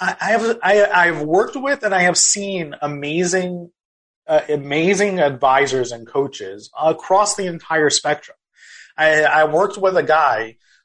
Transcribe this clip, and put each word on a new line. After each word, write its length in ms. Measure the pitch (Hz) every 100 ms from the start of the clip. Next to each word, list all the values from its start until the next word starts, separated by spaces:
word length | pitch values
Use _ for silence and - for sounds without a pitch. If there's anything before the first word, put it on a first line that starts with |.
I, 160 | 185 -
I 100 | 180
have, 280 | 226 226 233
I, 240 | 185 208 202
I've 360 | 180 175 156
worked 340 | 151 175 240 285
with 260 | 269 277
and 120 | 214
I 80 | 190
have 140 | 180 165
seen 580 | - 202 196 190 156 143
amazing, 880 | 147 147 147 160 180 185 180 175 175 _ _ _ _ _ -
uh, 140 | 156 -
amazing 720 | 147 139 147 170 196 208 190
advisors 720 | 143 131 139 131 143 131 120
and 140 | 117 117
coaches 640 | 139 139 - 95 101 107 -
across 560 | 156 160 - 190 202 202
the 100 | 185
entire 440 | 170 - 160 151
spectrum. 460 | 139 151 151 - - _ _ - - - -
I, 280 | 156 156
I 200 | 151 147
worked 320 | 156 156 202 196
with 200 | 190 180
a 60 |
guy 540 | 147 156 147 110 113 - _ _